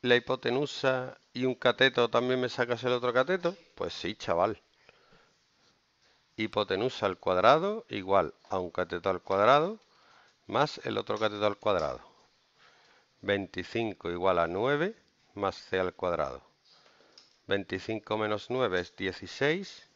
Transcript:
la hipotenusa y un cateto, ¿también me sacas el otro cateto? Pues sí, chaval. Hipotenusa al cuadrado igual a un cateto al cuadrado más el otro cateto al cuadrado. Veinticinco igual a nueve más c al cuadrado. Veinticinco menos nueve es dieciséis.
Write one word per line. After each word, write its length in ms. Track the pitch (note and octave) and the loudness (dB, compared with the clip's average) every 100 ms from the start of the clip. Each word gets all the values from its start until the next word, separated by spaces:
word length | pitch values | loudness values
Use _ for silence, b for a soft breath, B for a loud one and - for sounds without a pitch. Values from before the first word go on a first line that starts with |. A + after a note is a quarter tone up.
la 140 | B2 B2 | 4 2
hipotenusa 1040 | A#2+ B2+ B2 B2 D3 - C3+ C3 B2+ - _ | 4 -2 0 0 -2 0 0 0 -4 -12 _
y 100 | B2 | -4
un 100 | B2+ | -2
cateto, 540 | A#2+ B2 - C3 A#2+ A#2+ | 2 0 4 4 4 2
¿también 320 | A#2+ B2+ B2+ | 2 2 0
me 80 | B2+ | 0
sacas 340 | - A#2+ A#2 | -2 -2 0
el 80 | B2 | 0
otro 200 | B2 B2 | 0 2
cateto? 420 | A#2+ C3+ F#3 F3 G3 _ | 2 2 0 -2 -6 _
Pues 180 | - - | -8 -8
sí, 220 | - F2 | -6 -8
chaval. 440 | A2 - E2+ G2+ G#2 _ _ b b b b b b _ _ _ _ _ _ _ _ _ - | -8 -2 0 0 -2 _ _ b b b b b b _ _ _ _ _ _ _ _ _ -6
Hipotenusa 680 | G#2+ - G2+ F#2+ A#2+ - | -2 0 0 0 0 0
al 140 | G2+ F2+ | -2 0
cuadrado 680 | - F2+ G#2+ D3+ F#3+ A3 - | 0 4 6 6 4 -6 -8
igual 420 | A2 F#2+ G2 D#2 - - | -10 2 2 2 -4 -8
a 100 | F#2 | -6
un 120 | F2+ | -4
cateto 400 | - F2 F2 F#2 | -4 -4 -2 -2
al 100 | F2+ | -4
cuadrado 580 | - F#2+ G#2+ C#3 E3+ A3 _ b b b b b - | -2 2 4 4 2 -8 _ b b b b b -6
más 340 | G2+ D3 - | -2 -2 -2
el 120 | - G#2 | -6 -6
otro 220 | G#2 G#2+ | -4 -2
cateto 260 | A2 G#2 | -2 0
al 140 | G#2 G2+ | -2 0
cuadrado. 420 | G#2+ F#2+ D2 B1 - _ _ _ _ b b b b b b _ | -2 0 -2 -6 -14 _ _ _ _ b b b b b b _
Veinticinco 920 | G2 G2+ F#2+ - F2+ A2+ A2+ F#2+ F2 | -2 -2 -2 -10 -6 -4 -4 -4 -8
igual 280 | F2 F#2+ F2+ | 0 2 4
a 80 | E2+ | 2
nueve 500 | F2+ A#2+ C#3+ F3+ A3+ _ _ _ | 0 0 0 -2 -6 _ _ _
más 220 | - G2 - | -4 -4 -4
c 220 | - F#2+ | -4 -2
al 140 | F#2 | -2
cuadrado. 480 | - F2+ E2 C#2+ C2 _ _ b b b b b b b _ - | -2 -2 0 -2 -6 _ _ b b b b b b b _ -4
Veinticinco 680 | G2+ F#2+ F#2+ - A2 - G#2+ | -4 -2 -8 -4 -8 -4 -2
menos 320 | G#2+ G#2+ - | 0 -2 -4
nueve 320 | B2+ A#2+ F2+ | -2 0 0
es 160 | F2 - | -4 -6
dieciséis. 880 | F#2+ F2+ G2 - C#3 F3 F#3+ - - | -6 -6 -12 -2 -2 -2 -6 -18 -20